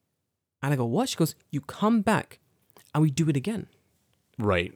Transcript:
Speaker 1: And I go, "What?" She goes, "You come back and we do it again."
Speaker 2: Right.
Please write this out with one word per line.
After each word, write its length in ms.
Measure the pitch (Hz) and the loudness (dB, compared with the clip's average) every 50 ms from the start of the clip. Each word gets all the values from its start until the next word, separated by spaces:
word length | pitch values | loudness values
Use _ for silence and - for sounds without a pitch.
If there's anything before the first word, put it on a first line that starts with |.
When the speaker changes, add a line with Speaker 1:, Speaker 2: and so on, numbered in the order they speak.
| _ _ _ _ _ _ _ _ _ _ _ _ | _ _ _ _ _ _ _ _ _ _ _ _
Speaker 1:
And 100 | 131 139 | -2 -2
I 40 | 147 | 0
go, 80 | 131 120 | 0 0
"What?" 240 | 117 117 185 262 262 | 0 0 -2 -2 -2
She 80 | - | -2
goes, 180 | - 165 151 - _ _ _ | -2 -2 -2 -2 _ _ _
"You 100 | - 139 | -8 -8
come 400 | - - - - 202 214 233 226 | -8 -10 -6 -2 2 2 2 2
back 360 | 196 226 208 151 - - - _ _ _ _ _ _ _ _ - _ _ - | 2 2 0 0 -2 -6 -16 _ _ _ _ _ _ _ _ -20 _ _ 2
and 80 | 147 | 2
we 80 | 160 156 | 2 4
do 180 | 131 156 160 156 | 4 2 0 2
it 80 | 143 | 0
again." 300 | 135 131 202 226 196 - - _ _ _ _ _ _ _ _ _ _ _ _ _ - | 0 -2 -4 -6 -6 -10 -12 _ _ _ _ _ _ _ _ _ _ _ _ _ -2
Speaker 2:
Right. 320 | 113 104 95 87 90 95 - | 0 2 2 2 0 -2 -4